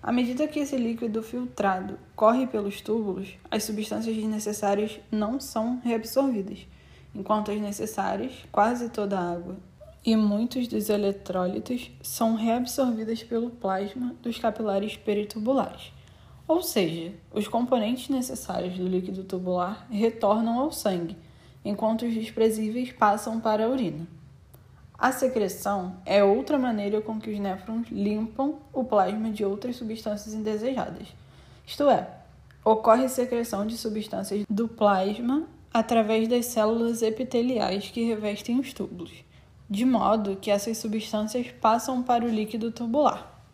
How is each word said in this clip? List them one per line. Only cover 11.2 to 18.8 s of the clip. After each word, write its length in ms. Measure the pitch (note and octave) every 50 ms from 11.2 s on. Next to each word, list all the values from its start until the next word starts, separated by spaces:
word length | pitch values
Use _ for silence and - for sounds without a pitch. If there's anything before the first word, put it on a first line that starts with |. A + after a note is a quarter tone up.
| - - F#3 F#3 F3+ F3+ G3 A3 G#3+ - B3 A#3+ - - - -
são 360 | - - - - A#3 A3+ A3+
reabsorvidas 880 | A3 A3 A#3 A3+ B3 B3 B3 - - C4+ B3 A#3 A3 A3 G#3+ A3+ A3+ -
pelo 260 | - A#3 A3+ A#3 A#3+
plasma 640 | - - - G3 F#3+ F#3+ G3+ G3+ - B3+ B3 B3 - -
dos 160 | - A#3+ A3+ -
capilares 580 | - A3+ G#3 - A3+ G#3+ G3 G3 G3+ G#3+ -
peritubulares. 960 | - - - G#3 G#3 G#3 G#3 - A3+ G#3 A#3 C4+ C4 G#3+ - - - - - - - - - - - - - - - - -
Ou 140 | D#4 F4
seja, 500 | F#4 - - A3+ F#3 D#3+ E3 E3+ E3 F3 G3+ - - - -
os 140 | G#3+ G#3 -
componentes 640 | - A#3 B3 B3 C4 A#3+ G#3+ G#3+ B3 B3+ - -
necessários 680 | C#4 C4 B3 - - - - - F3+ - - F3+ F#3
do 100 | F#3